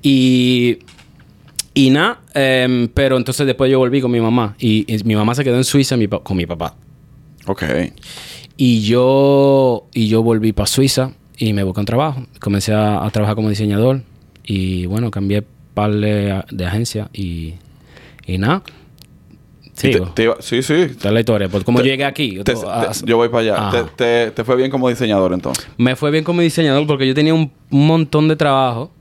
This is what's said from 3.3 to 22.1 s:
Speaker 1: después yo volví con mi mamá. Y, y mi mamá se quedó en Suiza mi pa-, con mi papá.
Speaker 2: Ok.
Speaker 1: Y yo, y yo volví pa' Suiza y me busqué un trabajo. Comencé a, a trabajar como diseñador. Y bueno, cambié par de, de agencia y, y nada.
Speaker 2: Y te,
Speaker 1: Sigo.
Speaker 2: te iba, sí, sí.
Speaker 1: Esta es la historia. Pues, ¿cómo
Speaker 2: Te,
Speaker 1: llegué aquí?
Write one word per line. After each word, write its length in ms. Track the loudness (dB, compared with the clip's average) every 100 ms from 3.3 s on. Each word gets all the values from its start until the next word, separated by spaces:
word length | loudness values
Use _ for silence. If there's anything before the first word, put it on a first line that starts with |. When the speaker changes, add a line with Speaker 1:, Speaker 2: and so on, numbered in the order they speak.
| -2 -2
Speaker 1:
después 240 | 0 2
yo 80 | 2
volví 200 | 2 2
con 120 | 0
mi 100 | 0
mamá. 340 | 2 2 0 -2
Y, 260 | 0 0 0
y 100 | -2
mi 120 | 0 0
mamá 180 | 0
se 100 | 0
quedó 140 | 0 0
en 60 |
Suiza 340 | 2 0 0 0
mi 100 | -2
pa-, 120 | -4
con 180 | -4 -4
mi 80 | -4
papá. 300 | -6 -8 -10 -20 -20 -20 -20 -20 -16 -8
Speaker 2:
Ok. 160 | -6 -2 -2 -4 -8 -20 -18 -18 -20 -20 -2
Speaker 1:
Y 240 | 2 2
yo, 1040 | 2 2 2 4 4 4 4 4 2 0 -6
y 160 | -2 0
yo 140 | 2
volví 320 | 2 2 0
pa' 140 | 0 -2
Suiza 460 | 2 2 0 -4 -6 _ -4
y 180 | -2
me 100 | 0
busqué 160 | -2 -4
un 60 | -2
trabajo. 360 | 0 -2 -4 -12 -8
Comencé 340 | -2 -2 0 0
a, 280 | 2 0
a 60 | -2
trabajar 260 | -2 -2 0
como 140 | -2
diseñador. 520 | -2 -2 0 0 0 -6 -20 -20 -20 -6
Y 400 | -4 -2 -4 -4
bueno, 240 | -4 -4
cambié 340 | -4 -2 -2 -4 -20 -10
par 180 | -4 -2
de, 500 | 0 0 0 -2 -4 -6
de 140 | -8 -4
agencia 440 | -4 -4 -6 -10
y, 440 | -10 -8 -8 -10 -12 -20 -20 -20 -20 -20 -20 -8
y 100 | -2
nada. 240 | 0 -2 -4 -20 -20 -20 -20 -20 -20 -20 _ -20 -20
Speaker 2:
Y 140 | -4
te, 140 | 0
Speaker 1:
Sigo. 120 | 0 -2
Speaker 2:
te 160 | 0
iba, 140 | 0 0
sí, 240 | -4 -4
sí. 100 | 0
Speaker 1:
Esta 360 | 0 0 -2 -2
es 40 |
la 60 | 0
historia. 300 | 2 0 0
Pues, 140 | -2
¿cómo 180 | 0 2
Speaker 2:
Te, 80 | 2
Speaker 1:
llegué 140 | 0
aquí? 360 | -4